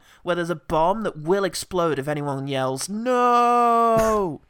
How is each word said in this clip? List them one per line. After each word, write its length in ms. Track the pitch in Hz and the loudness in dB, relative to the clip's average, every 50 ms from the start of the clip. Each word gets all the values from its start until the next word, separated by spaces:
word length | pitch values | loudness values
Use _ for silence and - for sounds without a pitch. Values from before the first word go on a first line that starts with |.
| _ _ - _ | _ _ -20 _
where 140 | - 170 175 | -4 -4 -2
there's 120 | 175 170 170 | -2 -2 -4
a 60 | 170 | -4
bomb 480 | 156 - - 165 156 160 175 196 220 | -6 -4 -2 0 2 2 2 0 0
that 160 | 214 - - 151 | -4 -6 -6 -4
will 240 | 147 156 190 202 | 0 0 2 2
explode 560 | 196 180 - - - - 185 180 170 165 143 135 | 0 -2 -4 -8 -8 -4 -2 0 0 0 0 -2
if 80 | 131 | -2
anyone 400 | 151 147 143 147 143 139 135 135 | -4 -4 -4 -4 -4 -6 -6 -6
yells, 420 | 139 135 135 131 131 131 131 - - | -4 -4 -2 -2 -2 -4 -6 -6 -8
"No!" 1500 | 202 220 233 254 247 247 247 247 240 240 240 240 240 240 240 233 233 233 233 226 226 220 220 220 214 214 196 170 139 - - | -8 -4 -2 0 0 2 2 4 4 4 4 4 4 4 4 4 4 4 4 4 2 2 2 2 0 0 -2 -4 -6 -10 -14